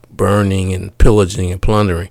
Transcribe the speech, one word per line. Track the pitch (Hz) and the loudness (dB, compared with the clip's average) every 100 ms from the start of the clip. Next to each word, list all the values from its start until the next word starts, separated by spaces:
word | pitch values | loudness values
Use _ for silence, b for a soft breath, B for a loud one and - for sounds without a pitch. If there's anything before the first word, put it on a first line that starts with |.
| - | -20
burning | - 98 101 98 95 92 | -4 0 2 0 -2 -2
and | 92 92 - | -4 -8 2
pillaging | - 107 95 - 90 | 4 4 2 -2 -6
and | 92 | -2
plundering. | - 107 104 85 92 | 0 0 0 -2 -6